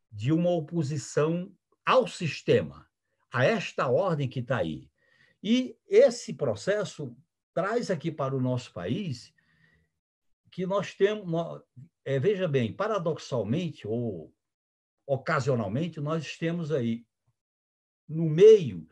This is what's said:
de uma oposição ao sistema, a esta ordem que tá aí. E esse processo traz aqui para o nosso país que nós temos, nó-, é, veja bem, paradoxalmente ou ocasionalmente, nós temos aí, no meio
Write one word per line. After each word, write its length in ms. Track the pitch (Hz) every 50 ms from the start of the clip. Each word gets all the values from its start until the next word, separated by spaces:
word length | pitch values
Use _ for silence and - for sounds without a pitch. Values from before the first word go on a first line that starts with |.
| _ _
de 200 | 110 101 107 135
uma 180 | 160 165 170 175
oposição 1040 | 175 170 147 143 170 170 147 131 156 139 - - - 151 147 156 165 175 180 202 - _ _ _ _ _ _
ao 220 | 165 208 262 240
sistema, 800 | 170 - - 180 143 - - - - 131 107 85 73 - - - _ _ _ _ _ _ _ _ _
a 140 | - 120 127
esta 460 | 170 226 196 170 - - - 165 131
ordem 380 | 120 151 196 190 165 143 143 123
que 120 | - 135
tá 160 | 123 - 131
aí. 320 | 110 87 82 78 - - - _ _ _ _ _ _ _ _ _ _ -
E 340 | 190 233 254 254 240 - - _
esse 480 | - 196 214 277 262 233 - - - 160
processo 800 | - 151 123 104 - - 185 202 214 190 - - - 147 123 117 - _ _ _ _ _ _ _
traz 380 | 170 175 196 226 240 208 -
aqui 180 | 190 139 - 165
para 240 | 147 - 139 135 139
o 60 | 131
nosso 320 | 127 127 127 123 - -
país 640 | - - 87 120 165 196 208 165 123 - - - _ _ _ _ _ _ _ _ _ _ _ _ _ _ _ _ _ _ _ _ _ _ _ _
que 160 | - 170 185
nós 300 | 180 196 202 180 - -
temos, 340 | - 196 202 214 214 196 175
nó-, 300 | 165 165 170 156 147 143 - _ _ 123 143 - _ _ _
é, 120 | 135 135
veja 300 | 139 127 196 214 185 185
bem, 240 | 165 139 131 117 107
paradoxalmente 1160 | - - 196 220 220 196 165 170 151 - - - 139 120 101 101 123 175 185 156 - - -
ou 480 | 104 110 120 120 117 95 82 78 - _ _ _ _ _ _ _ _ _ _ _ _ _ _ _
ocasionalmente, 920 | - 139 131 - - 165 147 123 139 131 117 107 98 104 139 170 175 165 160
nós 380 | 147 147 160 165 139 - -
temos 340 | - 165 165 170 175 165 143
aí, 340 | 156 135 120 117 113 117 - _ _ _ _ _ _ _ _ _ _ _ _ _ _ _ _ _ _ _ _
no 220 | - 147 160 165 160
meio 580 | 151 165 196 220 220 202 165 120 92 85 80 -